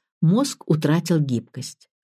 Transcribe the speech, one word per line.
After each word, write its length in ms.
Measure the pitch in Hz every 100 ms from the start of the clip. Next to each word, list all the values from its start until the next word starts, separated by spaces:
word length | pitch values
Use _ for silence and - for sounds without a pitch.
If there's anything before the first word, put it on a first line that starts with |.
| _ _
мозг 400 | 160 214 277 - -
утратил 480 | 156 147 165 170 160
гибкость. 720 | 139 117 - - - - _ _